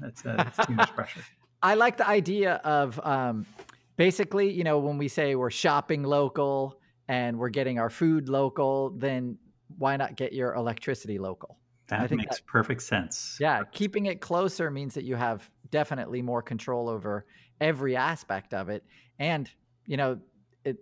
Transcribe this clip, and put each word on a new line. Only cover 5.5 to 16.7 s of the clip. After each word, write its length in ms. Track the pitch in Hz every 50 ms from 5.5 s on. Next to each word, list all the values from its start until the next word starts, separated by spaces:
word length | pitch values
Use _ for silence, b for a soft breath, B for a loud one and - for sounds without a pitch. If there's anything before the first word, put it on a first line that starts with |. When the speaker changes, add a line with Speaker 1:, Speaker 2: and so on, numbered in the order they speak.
| 113 - - 170 147 147 143 - 170 147 143
Speaker 2:
local 760 | 135 143 143 143 135 - 151 143 139 139 135 135 135 135 b b b b b _ -
and 320 | 131 127 123 120 117 113
we're 100 | 120 123
getting 300 | 107 143 135 131 127 120
our 100 | 117 117
food 400 | 113 - 165 160 160 156 143 131
local, 600 | 135 135 139 135 131 - 143 135 135 135 135 135
then 460 | - 120 120 139 135 127 127 123 120 - _ _ _ _ _ _ - -
why 180 | 131 135 139 139
not 180 | 139 - -
get 180 | - 135 127 -
your 200 | 131 127 123 -
electricity 640 | - 117 117 117 - - - 135 117 - 101 107 98
local? 400 | 95 95 92 - - - - _ _ _ _ _ _ -
I 80 | - 104
Speaker 1:
That 100 | 123 123
Speaker 2:
think 120 | - 117
Speaker 1:
makes 160 | 107 - - -
Speaker 2:
that 80 | - -
Speaker 1:
perfect 340 | - 120 110 - 131 117
sense. 560 | - - - 107 85 80 - - - - - -
Speaker 2:
Yeah, 240 | 143 156 143 113 101 -
keeping 360 | - - 196 208 196 208 202 196
it 120 | 180 185
closer 480 | - - 175 175 190 190 185 - 175 156
means 240 | 143 135 143 135 -
that 80 | 147 123
you 120 | 123 127
have 340 | 117 123 120 113 101 - - _ _ _ -
definitely 520 | - 147 151 - 143 131 117 - 110 123 123
more 180 | 123 120 120
control 480 | 117 - 123 110 - -